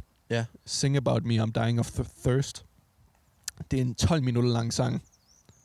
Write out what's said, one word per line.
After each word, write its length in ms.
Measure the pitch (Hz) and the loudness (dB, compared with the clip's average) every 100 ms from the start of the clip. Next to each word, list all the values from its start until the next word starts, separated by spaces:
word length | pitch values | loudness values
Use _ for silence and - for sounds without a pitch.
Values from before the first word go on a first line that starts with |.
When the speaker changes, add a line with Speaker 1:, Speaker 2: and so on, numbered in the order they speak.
| - _ - | -2 _ -4
Speaker 1:
Ja. 160 | 117 117 - - | -4 -4 -10 -10
Speaker 2:
Sing 320 | - 139 139 | -2 0 2
About 280 | 123 117 117 | 2 0 2
Me, 180 | 113 | 0
I'm 80 | 110 | 0
Dying 280 | 117 117 117 | 0 0 0
of 200 | 117 - | -2 -4
Th-, 220 | 120 - 131 | -8 -2 0
Thirst. 360 | 127 - - - _ _ _ _ _ _ _ - - - | 2 0 -8 -20 _ _ _ _ _ _ _ -16 -14 -2
Det 60 | 135 | 0
er 40 | |
en 140 | 127 113 | 0 0
tolv 280 | - 165 | 2 2
minutter 260 | 127 120 123 | 2 2 2
lang 240 | 117 117 | 2 0
sang, 300 | - 123 123 - _ _ _ _ _ | 0 0 -2 -8 _ _ _ _ _